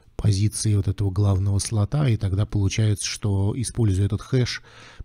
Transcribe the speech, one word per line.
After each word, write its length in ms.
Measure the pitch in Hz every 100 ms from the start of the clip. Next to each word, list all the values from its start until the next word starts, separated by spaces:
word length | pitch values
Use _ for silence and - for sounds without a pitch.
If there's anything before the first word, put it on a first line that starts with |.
| - -
позиции 600 | 107 98 104 - 107 101
вот 140 | 101
этого 220 | 95 98
главного 480 | 92 101 95 98 98
слота, 500 | - 107 101 147 139
и 80 | 107
тогда 280 | 95 95 104
получается, 600 | 104 98 - 107 101 -
что, 480 | - 104 98 98 127
используя 500 | 110 - 110 92 101
этот 160 | 101
хэш, 400 | - 131 120 - - - - -